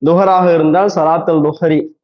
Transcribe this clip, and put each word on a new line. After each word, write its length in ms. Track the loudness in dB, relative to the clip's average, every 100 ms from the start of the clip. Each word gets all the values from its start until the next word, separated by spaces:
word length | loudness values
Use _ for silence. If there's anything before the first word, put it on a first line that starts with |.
துஹராக 500 | 0 2 2 2 2
இருந்தால் 360 | 2 2 0 0
சலாத்தல் 560 | 0 -2 -2 -2 -2 -2
துஹரி, 460 | -2 -2 -2 -4 -12